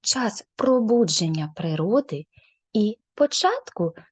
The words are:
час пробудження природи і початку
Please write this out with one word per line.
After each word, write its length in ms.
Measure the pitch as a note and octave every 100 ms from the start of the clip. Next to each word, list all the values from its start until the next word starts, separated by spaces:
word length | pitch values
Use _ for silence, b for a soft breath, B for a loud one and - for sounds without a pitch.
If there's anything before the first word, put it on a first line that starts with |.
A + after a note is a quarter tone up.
час 460 | - C4 A#3 G#3 - -
пробудження 960 | C4 B3+ A3+ A#3+ G#3 D#3 E3+ D#3 D3+ -
природи 680 | E3 D#3 E3 B3 C#4+ C#3+ D#3 b b b _
і 240 | A3 G#3 A3 _
початку 800 | - D4 - F#4 B4+ - - E3+ - B